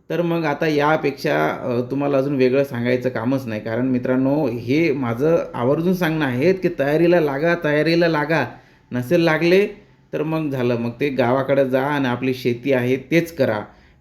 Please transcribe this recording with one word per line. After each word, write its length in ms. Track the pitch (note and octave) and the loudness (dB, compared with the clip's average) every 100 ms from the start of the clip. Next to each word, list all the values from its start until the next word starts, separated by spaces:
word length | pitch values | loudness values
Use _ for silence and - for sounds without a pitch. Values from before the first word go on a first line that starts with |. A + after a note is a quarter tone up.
| - | -6
तर 120 | D#3+ | -2
मग 220 | E3+ E3+ | -2 0
आता 220 | D#3 C#3+ D#3+ | -2 -2 0
यापेक्षा, 800 | D3 D3 D#3 C#3+ C3+ D#3 D3+ D#3 | 2 2 2 0 -2 -2 0 0
अ, 420 | F#2 - A#2+ B2 | -2 -4 -4 -4
तुम्हाला 280 | C#3 C#3+ C#3 | -4 0 0
अजून 180 | C#3 C#3 | 0 2
वेगळं 280 | B2+ C3+ | 2 2
सांगायचं 440 | C#3 A#2+ A#2+ B2+ B2+ | 0 -2 0 0 -2
कामच 380 | B2 A2+ C3+ A#2+ | -2 -2 -2 -4
नाही. 140 | G#2+ | -8
कारण 260 | G#2+ A2+ C3 | -4 -2 0
मित्रांनो, 600 | B2 B2+ B2+ C3+ D3 C#3 | 0 0 0 0 0 -2
हे 460 | A#2+ A2+ D3 E3 | -4 -2 0 0
माझं 460 | C3+ A#2+ A#2 D3+ E3 - | 0 -2 0 2 0 -2
आवर्जून 400 | B2 B2 D3+ E3+ | -2 0 0 0
सांगणं 300 | E3+ E3 D#3+ | 0 0 0
आहे 280 | C#3 B2 E3 | -2 0 0
की 160 | F#3 F3+ - | 2 -2 -2
तयारीला 420 | C#3 D#3 F3 F3 | 0 2 4 4
लागा, 340 | D3+ C#3 E3+ E3+ | 2 0 0 0
तयारीला 440 | D3+ D3+ D3+ E3+ E3+ | 0 0 2 2 2
लागा. 360 | D3+ D3 D#3+ A#2+ - _ _ - | 2 0 0 -2 -8 _ _ -8
नसेल 280 | B2 B2 F3 | -6 0 2
लागले 460 | E3 D#3 E3+ F#3 G3+ - - _ _ | 2 2 4 4 2 -4 -20 _ _
तर 100 | D3 | -6
मग 280 | D3+ D#3+ D#3 | -2 -2 -2
झालं, 260 | C3 A#2+ A#2 | -2 0 0
मग 140 | A#2 A#2+ | -4 -4
ते 80 | C#3+ | -2
गावाकडे 640 | B2+ A#2+ C3 C3+ C#3 C3+ | 0 2 2 2 2 2
जा 120 | C3 | 2
आणि 260 | C#3 D3 C3 | 0 0 -2
आपली 260 | B2 C3 | -2 -2
शेती 380 | B2 B2+ A#2+ C3 | -2 -2 -2 0
आहे 240 | B2+ B2 C3 | 0 2 -2
तेच 400 | - E3 E3 - | 0 0 0 0
करा. 240 | A#2+ G#2+ G2+ - _ _ | -2 -2 -6 -16 _ _